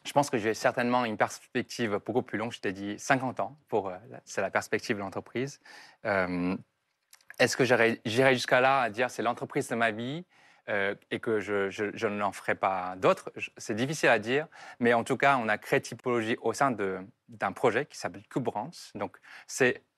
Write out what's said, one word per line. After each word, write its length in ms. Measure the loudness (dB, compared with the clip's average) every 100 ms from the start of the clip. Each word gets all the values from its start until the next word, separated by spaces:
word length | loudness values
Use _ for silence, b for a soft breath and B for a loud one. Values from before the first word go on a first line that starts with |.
je 80 | -2
pense 180 | 0 2
que 80 | 0
j'ai 160 | 0
certainement 520 | 2 2 2 2 2 0
une 100 | 0
perspective 880 | -2 -2 -8 -6 -6 -4 -2 -2 -2
beaucoup 160 | -2
plus 160 | -2 -4
longue. 140 | -6
Je 80 | -6
t'ai 140 | -6
dit 260 | -6 -8 -4
cinquante 400 | 0 0 0 -4
ans, 180 | -6 -8 _
pour, 180 | -2 -2
euh, 80 | -6 -14
la, 100 | -18 -8
c'est 160 | -4
la 100 | -2
perspective 460 | -2 -2 -4 -2 -4
de 40 |
l'entreprise. 600 | -4 -8 -8 -6 -6 -10 B B B B 0
Euh, 520 | 0 2 0 -2 -2 -8 _ _ _ _ -20 -10 2
est-ce 160 | 2 4
que 80 |
j'irai, 380 | 4 6 4 2
j'irai 300 | 0 4 4
jusqu'à 260 | 4 4 4
là 220 | 6 4
à 80 | 0
dire : « 200 | -2 -4
C'est 140 | -2
l'entreprise 460 | -2 -2 -4 -4 -2
de 60 | 0
ma 160 | 0
vie, 340 | 0 -6 -8 -10 b b b -4
euh, 260 | -2 -2 -4 _
et 80 | -6
que 220 | -2 -2
je, 280 | 0 0 0
je, 160 | -2 -4
je 140 | -2 -2
n'en 240 | 0 -2
ferai 220 | -2 -4 0
pas 400 | 0 0 -4 0
d'autres ? » 340 | 2 2 -2 -12
Je, 120 | -12 -10
c'est 200 | -6 -2
difficile 340 | -2 2 4
à 100 | 4
dire, 280 | 4 -2 -2 B B B
mais 140 | 4
en 120 | 4 2
tout 100 | 2
cas, 220 | 4 4
on 100 | 2
a 100 | -2
créé 240 | 0 0
Typologie 560 | 0 -6 -2 0 0 0
au 100 | -2
sein 200 | 2 2
de, 280 | 2 -2 -4 -8 _ -20
d'un 240 | -6 -6
projet 320 | 2 2 2 -2
qui 120 | -6
s'appelle 260 | -10 -10 -8
Cube 160 | -4
Brands. 280 | -2 -4 -8 -12 -14 -8
Donc, 220 | -8 -10 B B -10
c'est, 360 | 2 2 2 -6